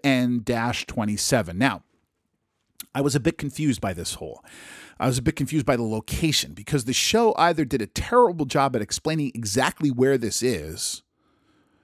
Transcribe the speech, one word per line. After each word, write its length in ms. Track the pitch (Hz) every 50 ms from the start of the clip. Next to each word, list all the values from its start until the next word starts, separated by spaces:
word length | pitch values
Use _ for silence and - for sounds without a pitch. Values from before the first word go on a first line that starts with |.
| -
N 380 | 139 131 127 123 123 123 120 110
dash 420 | - 120 113 113 120 113 - -
twenty-seven. 720 | - - 120 107 104 104 101 - - 139 117 92 87 85
Now, 280 | 95 127 135 98 - _ _ _ _ _ _ _ _ _ _ _ _ _ _ _ _ _ _ _ - - _ -
I 60 | 135
was 120 | 139 143 117
a 60 | 143
bit 180 | 110 165 -
confused 440 | - 151 143 - - 151 143 113 -
by 120 | - 98 90
this 220 | 85 80 - -
hole. 280 | - 82 67 57 - _ - - - - - - - - - - -
I 80 | 98
was 100 | 131 123
a 40 | 131
bit 140 | 117 160 156
confused 300 | - 139 127 156 151 113
by 100 | 143 127
the 80 | 117 117
location 720 | 110 110 110 - - - - 170 156 139 - - 69 -
because 320 | - - - 151 139 107
the 80 | 127 123
show 420 | - - - 220 226 240 214 -
either 280 | - 160 175 165 156 147
did 160 | 117 139 120
a 60 | 101
terrible 580 | - - - - - 240 247 240 185 175 160 143
job 300 | 123 - 147 135 135 127
at 60 | 110
explaining 520 | 104 - - - - 156 160 156 143 123 -
exactly 560 | 117 113 101 98 131 131 175 - - 151 143
where 260 | 123 120 131 139 139
this 240 | 123 113 98 - -
is, 640 | 113 127 110 80 73 80 - - - - - - _ _ _ _ _ _ _ _ _ _ _ _ _ _ _ _